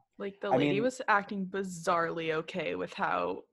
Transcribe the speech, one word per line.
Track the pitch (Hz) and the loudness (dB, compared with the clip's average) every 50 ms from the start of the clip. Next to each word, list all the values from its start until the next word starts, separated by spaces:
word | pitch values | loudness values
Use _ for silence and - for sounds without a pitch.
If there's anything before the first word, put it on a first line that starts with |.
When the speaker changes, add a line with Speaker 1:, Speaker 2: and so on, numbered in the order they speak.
| _ _ _ - | _ _ _ -10
Speaker 1:
Like, | 202 202 196 - | -10 -10 -8 -6
the | - 202 | 0 2
Speaker 2:
I | 135 | 4
Speaker 1:
lady | 131 143 147 - | 4 4 4 4
Speaker 2:
mean | 208 | 2
Speaker 1:
was | 233 254 254 - - - | 2 0 0 -2 0 2
acting | 214 202 202 - 214 196 190 | 2 2 2 0 -4 -4 -4
bizarrely | 185 196 196 202 185 180 165 165 190 175 170 165 165 165 165 165 160 156 | -4 -4 -4 -4 -4 -6 -4 0 2 2 4 2 0 -2 -2 -2 0 0
okay | 160 170 - - 185 151 175 185 | -2 -2 -4 -4 -4 -4 -2 -2
with | 180 180 175 - | -2 -4 -6 -4
how, | - 185 156 120 - 175 180 185 - - _ | -4 -2 0 2 2 0 0 -2 -4 -8 _